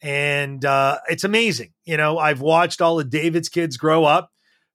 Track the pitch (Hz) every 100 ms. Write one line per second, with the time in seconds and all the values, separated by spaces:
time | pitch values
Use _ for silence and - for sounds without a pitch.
0 | 147 143 143 143 139 135 139 135 135 139
1 | - 165 196 220 226 120 107 _ 165 151
2 | 151 160 151 135 151 165 175 - 170 165
3 | 131 151 165 165 165 175 165 123 156 160
4 | 151 170 170 _ _ _ _